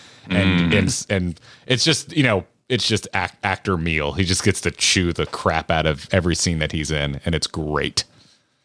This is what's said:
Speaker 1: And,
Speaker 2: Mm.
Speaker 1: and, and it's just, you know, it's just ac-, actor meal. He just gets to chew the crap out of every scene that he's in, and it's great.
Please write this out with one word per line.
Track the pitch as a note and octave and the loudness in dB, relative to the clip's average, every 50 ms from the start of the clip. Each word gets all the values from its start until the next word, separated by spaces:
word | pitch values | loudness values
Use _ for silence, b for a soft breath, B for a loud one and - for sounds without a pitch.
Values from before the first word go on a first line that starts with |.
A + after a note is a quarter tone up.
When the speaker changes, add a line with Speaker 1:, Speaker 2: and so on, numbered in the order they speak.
| B B B B B - | B B B B B -4
Speaker 1:
And, | F2+ G2+ F#2+ F#2 F2 F2 E2+ E2 | 0 2 2 2 2 2 2 2
Speaker 2:
Mm. | - | 2
Speaker 1:
and, | G2 F#2 F2 - - - - | 2 2 0 -2 -4 -2 -2
and | G#2 F#2 F2+ F2 E2 B B B B B B | -2 0 0 -2 -4 B B B B B B
it's | - B2+ A#2 - | -2 0 2 2
just, | E3 - - - - - | 2 2 0 -2 -2 0
you | D#3 C3 | 2 2
know, | A#2+ G#2 F#2 E2+ - _ _ _ - | 4 2 0 -2 -6 _ _ _ -2
it's | G2+ G2 - | -2 -2 0
just | - A2 G2 - - - | 0 0 0 -2 -4 -4
ac-, | F#2+ F2+ - - _ - | -4 -4 -4 -6 _ -4
actor | G2 F#2 - - G#2 F#2 | -2 -2 -2 -2 -2 -2
meal. | E2 E2 E2+ D#2+ D2+ D2 D2 C#2 | 0 0 0 0 0 0 0 0
He | F2+ F#2+ | 0 0
just | F2 F#2 - - | 2 2 2 2
gets | G#2 F2+ - | 2 0 2
to | - F2 | -2 -4
chew | - - - - - F#2+ F2+ E2+ | -2 0 0 2 2 2 2 2
the | D#2+ - D2+ | 0 -2 -4
crap | - - - - F#2+ D#2+ D#2+ - - | -4 -6 -2 -2 0 0 0 0 0
out | E2 D#2+ D#2 | 0 2 2
of | D#2 D2 - - - | 2 0 -2 -2 0
every | - F#2+ E2+ F2 D#2+ | 0 2 2 2 0
scene | - - F2+ E2 D#2 | 0 0 0 0 0
that | D#2 D2+ | -2 -2
he's | - D#2+ D2 C#2+ | -2 -4 -4 -2
in, | D#2 D2 C#2+ C#2+ C#2+ C2+ - | -2 -2 -2 -2 -4 -4 -2
and | E2 E2 | -2 -2
it's | D2+ - | -2 -2
great. | - - E2 D2+ D2+ D2+ C#2+ C#2+ C#2+ - - - b b b b b b b b b b b | -4 -4 -6 -4 -2 -2 -2 -2 -2 -4 -4 -6 b b b b b b b b b b b